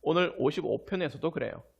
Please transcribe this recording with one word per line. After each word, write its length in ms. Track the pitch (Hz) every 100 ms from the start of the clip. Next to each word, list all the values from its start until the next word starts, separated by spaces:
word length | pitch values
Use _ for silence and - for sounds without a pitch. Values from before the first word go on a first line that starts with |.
오늘 340 | - 170 180 -
오십오 460 | 131 151 156 -
편에서도 440 | - 190 160 131 160
그래요. 320 | 165 113 - -